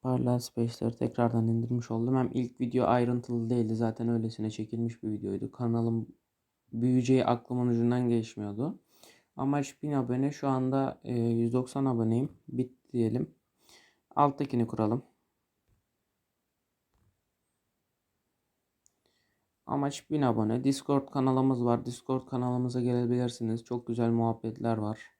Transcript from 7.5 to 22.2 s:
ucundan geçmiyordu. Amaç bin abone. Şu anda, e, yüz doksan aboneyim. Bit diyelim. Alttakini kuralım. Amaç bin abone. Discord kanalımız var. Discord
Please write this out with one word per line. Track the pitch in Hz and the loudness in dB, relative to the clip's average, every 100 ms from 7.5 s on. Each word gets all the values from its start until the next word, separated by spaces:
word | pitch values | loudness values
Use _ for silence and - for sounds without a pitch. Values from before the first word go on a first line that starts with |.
| 123 123 | -2 2
ucundan | 117 117 123 123 | 2 2 2 2
geçmiyordu. | 117 110 - 104 101 143 - _ _ - - _ - | 0 0 -8 -8 -4 -6 -6 _ _ -20 -20 _ -6
Amaç | 135 143 139 - | -2 0 -2 -6
bin | 151 | -2
abone. | 143 120 127 139 | -2 0 0 -2
Şu | 147 139 | -2 -2
anda, | 131 127 135 135 - | 0 2 0 0 -4
e, | - | -6
yüz | 120 117 117 117 | 0 2 2 2
doksan | 123 127 139 | 0 -2 -2
aboneyim. | 135 120 113 113 139 - - | 0 2 2 2 0 -6 -10
Bit | 123 127 _ _ | -4 -4 _ _
diyelim. | 123 110 117 156 - _ _ _ - _ _ _ - | 0 0 0 -4 -8 _ _ _ -20 _ _ _ 2
Alttakini | 143 139 131 120 113 | 2 2 -2 0 0
kuralım. | - 110 120 - _ _ _ _ _ _ _ _ _ _ _ _ _ _ _ _ _ _ _ _ _ _ _ _ _ _ _ _ _ _ _ _ _ _ _ _ _ _ _ _ _ _ _ _ _ - | 0 0 0 -4 _ _ _ _ _ _ _ _ _ _ _ _ _ _ _ _ _ _ _ _ _ _ _ _ _ _ _ _ _ _ _ _ _ _ _ _ _ _ _ _ _ _ _ _ _ -6
Amaç | 143 143 143 - | -2 -2 -4 -4
bin | 151 | 0
abone. | 135 113 110 117 | 2 2 2 0
Discord | 135 135 - 143 139 | 0 -2 0 0 0
kanalımız | 139 131 131 135 127 | -2 2 4 2 2
var. | 120 120 120 | 2 0 -2
Discord | 123 - 131 | -10 -4 -4